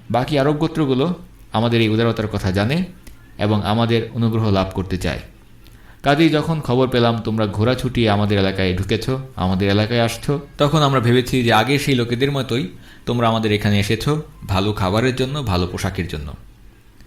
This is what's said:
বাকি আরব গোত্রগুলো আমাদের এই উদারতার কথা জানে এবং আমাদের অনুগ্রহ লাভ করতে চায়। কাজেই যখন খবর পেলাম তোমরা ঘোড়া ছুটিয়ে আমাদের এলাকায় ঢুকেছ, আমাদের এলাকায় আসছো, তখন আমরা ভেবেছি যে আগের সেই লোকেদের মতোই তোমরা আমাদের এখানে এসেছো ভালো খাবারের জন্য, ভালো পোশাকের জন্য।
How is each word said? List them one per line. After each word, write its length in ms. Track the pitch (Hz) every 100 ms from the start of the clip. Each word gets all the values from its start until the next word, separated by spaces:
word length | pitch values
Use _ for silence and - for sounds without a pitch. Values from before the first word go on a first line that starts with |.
| -
বাকি 280 | 117 127 143
আরব 160 | 139 147
গোত্রগুলো 580 | 160 160 143 127 160 175 - - -
আমাদের 280 | 110 120 117
এই 80 | 110
উদারতার 380 | 110 117 110 107
কথা 240 | 101 98
জানে 320 | 92 107 160 185 - - - - -
এবং 260 | 104 107
আমাদের 460 | 95 110 113 117 113
অনুগ্রহ 380 | 117 113 110 110
লাভ 160 | 98 92
করতে 240 | - 92 92
চায়। 220 | 90 62 - - - - - - - -
কাজেই 260 | 139 143 165
যখন 320 | 151 147 160
খবর 260 | - 127 131
পেলাম 300 | 127 117 117
তোমরা 300 | 113 110 107
ঘোড়া 280 | 95 113 127
ছুটিয়ে 340 | 127 120 110
আমাদের 280 | 101 104 101
এলাকায় 400 | 95 95 92 92
ঢুকেছ, 320 | 98 107 - 131 131 -
আমাদের 340 | 92 95 101
এলাকায় 320 | 101 107 120
আসছো, 380 | 117 - - 143 - -
তখন 240 | 147 156
আমরা 180 | 143 135
ভেবেছি 440 | 120 123 120 131
যে 100 | 117
আগের 260 | 107 117 139
সেই 160 | 143 131
লোকেদের 360 | 117 120 139
মতোই 360 | 143 123 120 113 - - - -
তোমরা 220 | 120 117
আমাদের 240 | 113 110
এখানে 280 | 104 107 101
এসেছো 420 | 98 113 143 151 - - -
ভালো 260 | 95 101
খাবারের 420 | 101 92 107 127 127
জন্য, 280 | 131 147
ভালো 240 | 117 90 90
পোশাকের 400 | 98 95 95 85
জন্য। 260 | 78 73 71 - - - - - -